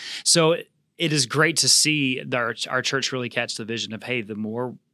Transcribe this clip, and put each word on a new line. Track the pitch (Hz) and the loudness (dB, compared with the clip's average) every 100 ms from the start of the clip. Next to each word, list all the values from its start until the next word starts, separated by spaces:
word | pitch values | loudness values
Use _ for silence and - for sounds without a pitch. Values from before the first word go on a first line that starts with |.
| - - | -12 -4
So | - 170 160 170 - _ _ - | 2 6 6 4 -2 _ _ -4
it | 165 | 0
is | 151 117 | 0 0
great | 139 160 151 | 2 2 4
to | 131 | 4
see | - 156 151 135 127 | 4 4 2 0 -2
that | 139 127 | -2 -2
our, | 117 117 - | -2 -4 -4
our | 127 | -2
church | - 135 123 | 0 -2 -2
really | 131 120 | -4 -4
catch | 123 120 - | -2 -4 -4
the | 110 | -6
vision | 113 107 | -6 -6
of, | 107 | -8
hey, | - 123 | -6 -6
the | 104 107 | -6 -6
more | 107 117 127 - _ | -6 -4 -6 -8 _